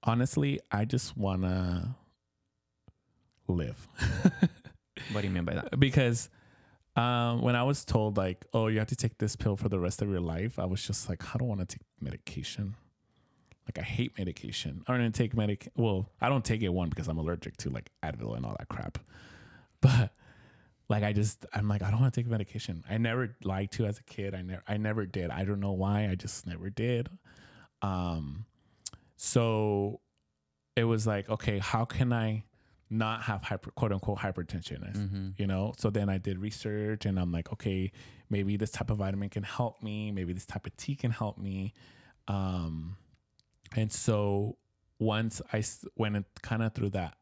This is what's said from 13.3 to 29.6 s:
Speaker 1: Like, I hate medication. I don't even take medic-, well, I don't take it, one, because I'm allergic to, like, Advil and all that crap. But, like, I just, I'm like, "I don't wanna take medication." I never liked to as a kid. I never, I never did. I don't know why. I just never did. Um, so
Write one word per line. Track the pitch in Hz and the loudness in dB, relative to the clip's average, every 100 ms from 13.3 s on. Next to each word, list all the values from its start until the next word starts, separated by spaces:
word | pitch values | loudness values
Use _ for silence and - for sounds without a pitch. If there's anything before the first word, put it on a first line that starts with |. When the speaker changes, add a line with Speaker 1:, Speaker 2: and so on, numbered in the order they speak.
| _ _ - - | _ _ -20 -10
Speaker 1:
Like, | - | -8
I | |
hate | 90 - 120 - | -4 -2 -2 -2
medication. | 90 - - - - 67 - | -6 -6 -8 -6 -6 -8 -2
I | |
don't | 127 | 2
even | 117 | 2
take | 104 113 113 | 2 2 2
medic-, | 107 101 - - | 2 0 -4 0
well, | 117 95 95 _ | 2 2 -2 _
I | 117 | 2
don't | 139 | 2
take | 110 113 | 2 0
it, | 104 | 2
one, | 90 87 | 2 0
because | 73 78 | -2 -2
I'm | 80 | -2
allergic | 78 85 - - | -2 -4 -6 -8
to, | - | -6
like, | 62 - _ | -6 -8 _
Advil | 90 57 55 57 | -8 -6 -6 -4
and | 62 | -6
all | 50 | -6
that | - | -8
crap. | - - - - - - - - - _ _ | -8 -8 -10 -14 -20 -20 -20 -20 -20 _ _
But, | 139 123 107 _ - - - - _ _ _ | 6 8 4 _ -20 -20 -20 -20 _ _ _
like, | 104 | 2
I | 104 | 4
just, | 104 104 - - | 4 2 0 -6
I'm | - 104 | -2 0
like, | 104 | 0
"I | 95 | 2
don't | 110 | 4
wanna | 131 | 4
take | 120 120 | 4 0
medication." | 113 98 107 - 82 - | 0 -2 -6 -6 -8 -2
I | 107 | 0
never | 117 120 117 120 | 2 2 -2 -4
liked | 95 95 98 - | -2 -2 -2 0
to | 110 | 0
as | 101 | 0
a | |
kid. | - - 98 92 | -8 -6 -6 -4
I | |
never, | 90 92 - | -6 -8 -4
I | 104 | -2
never | 107 110 98 | 0 0 -2
did. | 95 87 | -2 -2
I | 64 95 | 0 0
don't | 101 | 0
know | 98 | 0
why. | 92 95 104 104 | 2 2 2 2
I | 92 | 0
just | - - - | -4 -8 -8
never | 82 92 | -8 -6
did. | 104 117 120 135 185 - - - - - _ | -2 0 0 -2 -8 -20 -20 -20 -20 -20 _
Um, | 101 92 87 82 71 78 107 _ _ _ - - _ _ | -2 -2 -2 -2 -4 -8 -12 _ _ _ -12 -12 _ _
so | - 123 117 110 | 2 4 4 4